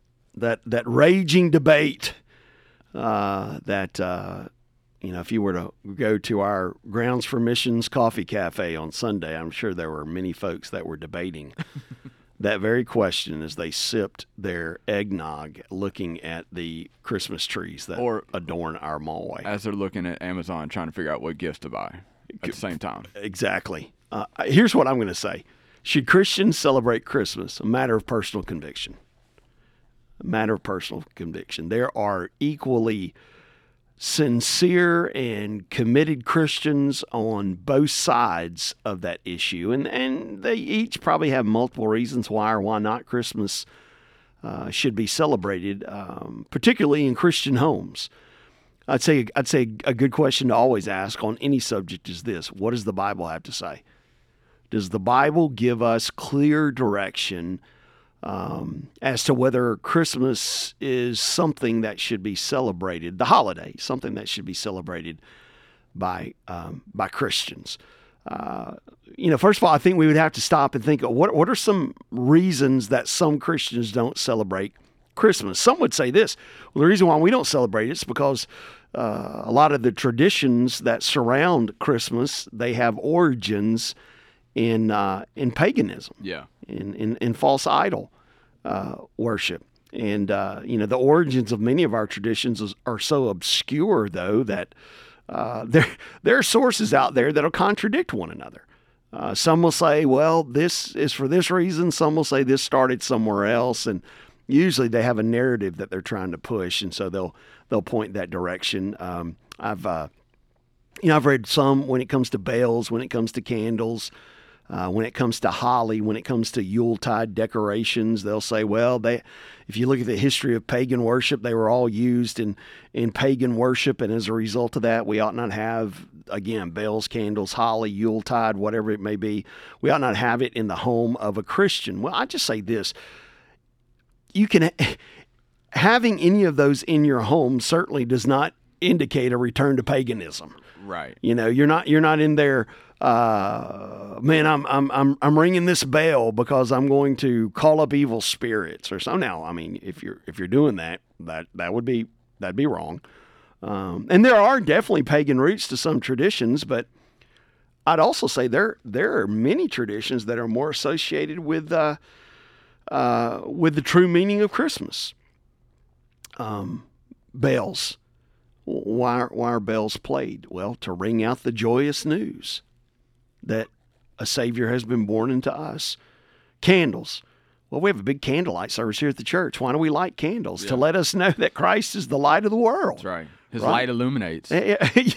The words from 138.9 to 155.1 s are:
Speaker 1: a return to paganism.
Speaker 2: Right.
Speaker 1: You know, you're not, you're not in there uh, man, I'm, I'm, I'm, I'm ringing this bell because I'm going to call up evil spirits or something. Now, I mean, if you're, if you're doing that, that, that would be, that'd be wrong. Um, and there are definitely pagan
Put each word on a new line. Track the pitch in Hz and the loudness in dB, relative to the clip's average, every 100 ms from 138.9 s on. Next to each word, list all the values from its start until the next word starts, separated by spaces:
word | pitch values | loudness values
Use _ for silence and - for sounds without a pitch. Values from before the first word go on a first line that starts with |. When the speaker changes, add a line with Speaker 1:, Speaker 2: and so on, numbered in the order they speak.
| 170 - 139 123 | 2 2 0 2
Speaker 1:
a | 123 | 2
return | 123 - 143 131 | 0 2 2 2
to | |
paganism. | 113 135 123 110 80 - 78 - - 85 | 2 0 0 -4 -8 -12 -16 -20 -20 -18
Speaker 2:
Right. | 98 87 67 - | -10 -10 -10 -4
Speaker 1:
You | - | 0
know, | 120 113 | 2 4
you're | 127 147 | 6 6
not, | 160 147 | 4 4
you're | 156 | 4
not | 156 156 | 6 4
in | 151 151 | 4 4
there | 143 131 110 - - - | 4 2 0 -8 -20 -2
uh, | 127 117 117 107 98 110 - 101 101 101 101 - | 2 4 4 2 0 -4 -8 -12 -14 -14 -14 -2
man, | 135 160 156 | 4 4 4
I'm, | 147 143 | 2 0
I'm, | 139 139 | 0 2
I'm, | 135 139 135 | 2 2 4
I'm | 139 151 | 4 6
ringing | 175 180 180 | 6 4 2
this | 175 | 2
bell | 135 151 160 139 113 | 2 2 4 4 2
because | 110 120 135 123 | 0 2 2 4
I'm | 131 139 | 2 4
going | 139 139 131 | 4 4 2
to | 139 117 110 | 2 2 0
call | - 156 156 | 2 4 6
up | 139 | 4
evil | 143 139 113 | 2 2 0
spirits | - - 120 107 82 82 - | -2 -4 -2 -2 -4 -8 -10
or | 95 | -6
something. | - 180 | -2 -2
Now, | 127 82 | -2 -4
I | 80 | -8
mean, | 85 82 92 | -8 -8 -10
if | 98 - | -12 -12
you're, | 92 - - | -12 -14 -14
if | 85 | -10
you're | 90 | 0
doing | 127 147 95 | 4 4 2
that, | 82 92 _ - | -6 -10 _ -18
that, | 82 80 85 | -12 -12 -10
that | 87 87 | -8 -4
would | 113 | -4
be, | 120 120 113 _ _ - | -2 -2 -4 _ _ -10
that'd | 95 98 | -6 -2
be | 147 | 0
wrong. | 85 78 85 - - _ _ _ _ | -2 -6 -12 -16 -20 _ _ _ _
Um, | 101 98 95 87 110 | -8 -6 -6 -6 4
and | 180 | 8
there | 254 220 | 8 8
are | 214 262 | 6 4
definitely | 147 175 220 175 | 4 2 2 0
pagan | 127 | 2